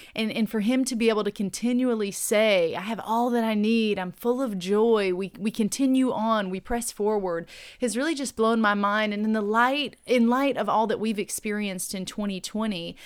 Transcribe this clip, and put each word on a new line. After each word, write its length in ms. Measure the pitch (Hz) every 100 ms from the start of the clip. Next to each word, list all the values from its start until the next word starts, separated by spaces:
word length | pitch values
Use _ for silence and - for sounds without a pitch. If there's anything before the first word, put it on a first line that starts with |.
| - -
And, 160 | 220
and 180 | 196 214
for 120 | 226
him 220 | 202 262 262
to 100 | 233
be 140 | 226
able 140 | 214 202
to 60 |
continually 760 | - 196 - 240 247 254 226 202
say, 640 | - - 214 220 190 165 170
"I 60 |
have 200 | 196 214
all 260 | - 226 240
that 140 | 240
I 100 | 226
need, 460 | 208 214 226 214 196
I'm 140 | 185
full 280 | - 240 247
of 160 | 269 196
joy, 560 | 180 208 233 220 190
we, 180 | 180 190 -
we 140 | 214
continue 600 | - 208 - 269 262 254
on, 380 | - 220 220 190
we 100 | 185
press 320 | - 240 226
forward," 560 | - 208 214 185 165 175 - - -
has 140 | 247 214
really 200 | 302 285
just 200 | 269 -
blown 260 | 220 226
my 120 | 220
mind. 400 | 208 202 208 214
And 100 | 208
in 100 | 220
the 80 | 220
light, 560 | 202 220 247 285 269 - -
in 200 | 247 233
light 300 | 247 277 -
of 120 | 214
all 180 | 208 220
that 120 | -
we've 200 | 220 208
experienced 760 | - - 214 208 202 185 -
in 120 | 196 185
twenty 360 | - 202 185
twenty, 540 | - 214 220 180 170 -